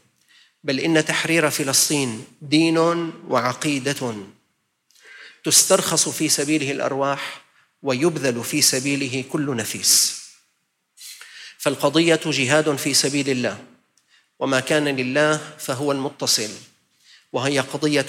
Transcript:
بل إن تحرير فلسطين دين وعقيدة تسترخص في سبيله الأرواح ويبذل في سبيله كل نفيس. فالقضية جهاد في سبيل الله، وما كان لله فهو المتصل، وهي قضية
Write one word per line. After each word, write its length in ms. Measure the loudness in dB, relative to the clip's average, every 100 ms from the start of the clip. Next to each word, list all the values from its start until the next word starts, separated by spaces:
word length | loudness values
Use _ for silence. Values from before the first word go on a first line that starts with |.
| _ _ _ _ _ _
بل 160 | -4 -2
إن 260 | 2 2 2
تحرير 440 | -2 2 2 2
فلسطين 760 | 0 0 2 2 0 0 -4 -12 -14
دين 360 | 0 2 4 4 2 2 -4 -8 -2
وعقيدة 880 | 0 0 -2 -4 -2 -2 -4 -4 -6 -12 -20 _ _ _ _ _ _ -20 -20 -20 -8
تسترخص 640 | 0 2 4 4 4 0 0
في 200 | 0 0
سبيله 420 | 0 0 0 0
الأرواح 680 | -2 -2 -2 -2 -2 -6 -12 _ _ _ _
ويبذل 600 | -2 2 0 0 -2 -2
في 180 | -2 2
سبيله 600 | 2 2 -2 -2 -2 -6 -4
كل 240 | -4 -2 -2
نفيس. 680 | -4 -2 2 2 2 -4 -16 -20 _ _ _ _ _ -20 -20 -20 -20 -20 -20 -4
فالقضية 600 | -4 0 2 4 4 2 0
جهاد 500 | -2 2 2 2 0
في 180 | 0
سبيل 360 | 0 0 0 0
الله، 280 | 0 -2 -4 -14 _ _ _ _ _ _ -6
وما 200 | 0 0
كان 280 | 2 0 2
لله 500 | -2 0 2 2 2 -4 -12
فهو 320 | -6 -2 -2
المتصل، 580 | -2 -4 -4 -2 0 -2 -10 -20 _ _ _ _ -20 _
وهي 260 | -4 0 0
قضية 460 | -2 -2 0 2